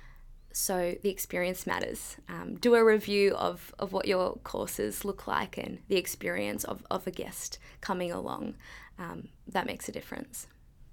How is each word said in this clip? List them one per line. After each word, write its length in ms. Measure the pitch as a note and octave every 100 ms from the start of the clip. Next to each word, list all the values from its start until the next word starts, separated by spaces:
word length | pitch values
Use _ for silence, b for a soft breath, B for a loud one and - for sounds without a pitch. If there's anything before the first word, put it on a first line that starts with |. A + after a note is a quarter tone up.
| b b b - -
So 440 | - - F#3 F3 -
the 60 | G3+
experience 600 | F#3+ - F3+ F3+ F#3 F#3
matters. 480 | - - - - - -
Um, 280 | E3+ F3 F3+
do 180 | A#3+
a 100 | A#3
review 520 | A3+ G#3+ G3+ G3+ G3 -
of, 360 | F3 F3 - -
of 140 | F#3+
what 160 | F#3 -
your 300 | F#3 F3+ -
courses 640 | - G2 G#2 - G#2 -
look 240 | - - -
like 280 | - - -
and 220 | - F#3 -
the 80 |
experience 720 | F#3+ F3 - F3 F3+ - -
of, 200 | - G3 -
of 160 | - F#3+
a 60 |
guest 480 | F#3 - - - - B B
coming 300 | - F#3 F3
along. 460 | F#2+ - B1+ - - B B B -
Um, 300 | E3+ E3+ - - -
that 200 | F#3 -
makes 220 | - -
a 40 |
difference. 560 | - - - - - - - - - -